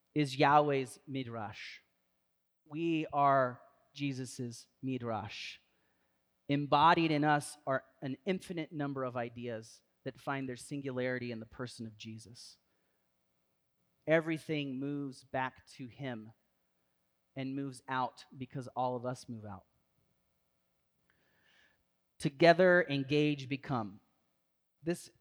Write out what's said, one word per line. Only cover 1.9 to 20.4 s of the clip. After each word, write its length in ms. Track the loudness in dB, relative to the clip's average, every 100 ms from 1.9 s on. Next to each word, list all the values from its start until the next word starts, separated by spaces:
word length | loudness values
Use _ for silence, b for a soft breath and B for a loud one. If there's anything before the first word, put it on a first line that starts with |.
| _ _ _ _ _ _ _ -10
We 380 | -4 0 0 0
are 460 | 4 6 6 4 -2 -16 _ _
Jesus's 720 | -6 -4 -4 -6 -6 -8 -8 -18 _
midrash. 760 | -6 -4 -4 -4 -6 -8 -12 -14 _ _ _ _ _ _ _ _ -2
Embodied 600 | -2 2 6 8 8 6
in 120 | 4
us 320 | 4 4 0 -8 -2
are 160 | -2 -2 _
an 160 | -10 -6 -4
infinite 480 | -4 -4 -8 -6
number 300 | -4 -4 -4
of 120 | -4 -4
ideas 640 | -6 -6 -8 -8 -10 -20 _ _ -12
that 140 | -8
find 300 | -6 -4 -4
their 60 | -8
singularity 760 | -8 -8 -4 -2 -2 -2 -6
in 80 | -8
the 60 | -10
person 400 | -10 -10 -10 -14
of 120 | -14
Jesus. 600 | -14 -14 -16 -20 -20 -20 _ _ _ _ _ _ _ _ _ _ _ _ _ _ 2
Everything 720 | 2 2 -4 -2 -4 -2 -4
moves 460 | -4 -4 -6 -10 -8
back 220 | -4 -4 -6 -18 -16
to 100 | -14
him 440 | -10 -8 -8 -12 -20 _ _ _ _ _ _ _ _ _ -10
and 200 | -6 -6
moves 260 | -6 -8 -6
out 340 | -2 -2 -6 -20 -14
because 300 | -10 -10 -8 -4
all 200 | -2 -2
of 100 | -6
us 200 | -6 -8
move 180 | -12 -12
out. 180 | -14 -18 _ _ _ _ _ _ _